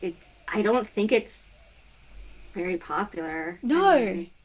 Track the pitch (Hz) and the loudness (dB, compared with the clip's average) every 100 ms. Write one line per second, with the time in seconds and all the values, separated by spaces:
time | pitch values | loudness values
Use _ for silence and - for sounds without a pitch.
0 | 185 170 - - - 214 208 247 214 - | -8 -8 -14 -16 -6 0 2 2 0 -2
1 | 214 233 - - - - - - - - | 2 2 0 -8 -12 -16 -20 -20 -20 -20
2 | - - - - - 185 180 175 - 151 | -20 -18 -18 -18 -12 -6 -4 -4 -4 -4
3 | 202 170 160 160 160 180 240 330 392 311 | -4 -6 -6 -6 -6 -6 0 4 6 6
4 | 214 185 170 - | 4 -2 -8 -14